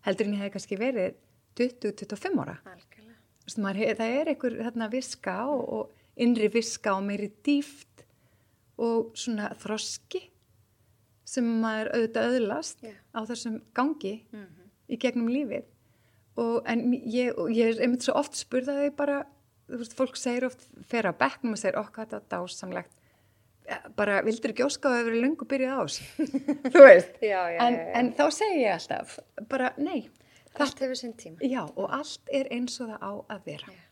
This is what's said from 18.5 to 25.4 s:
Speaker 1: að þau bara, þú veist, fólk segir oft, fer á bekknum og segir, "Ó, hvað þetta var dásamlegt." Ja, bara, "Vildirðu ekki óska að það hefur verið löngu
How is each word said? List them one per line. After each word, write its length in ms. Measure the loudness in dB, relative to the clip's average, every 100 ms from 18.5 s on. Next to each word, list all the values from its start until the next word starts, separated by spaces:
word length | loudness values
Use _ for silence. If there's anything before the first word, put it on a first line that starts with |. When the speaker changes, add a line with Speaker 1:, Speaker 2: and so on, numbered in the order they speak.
| -2 -2
Speaker 1:
að 120 | 0 -2
þau 60 | 0
bara, 300 | -2 -2 -6 _ _ _ -14
þú 100 | -12
veist, 160 | -10 -4
fólk 200 | -4 -2
segir 280 | -4 -2
oft, 220 | -4 -6 -20 -20 -6
fer 160 | -2
á 80 | -2
bekknum 400 | 0 0 0 -6
og 60 | -2
segir, 180 | -2 -2
"Ó, 80 |
hvað 240 | -6 -12 -12
þetta 120 | -12
var 260 | -8 -8 -8
dásamlegt." 500 | -10 -10 -10 -12 _ _ _ _ _ _ _ -12
Ja, 100 | -12 -10 -2
bara, 260 | 0 2
"Vildirðu 280 | 0 -2 -4
ekki 120 | -2
óska 240 | -2 0 0
að 40 |
það 60 | 0
hefur 140 | 0
verið 120 | 0
löngu 220 | 0 -2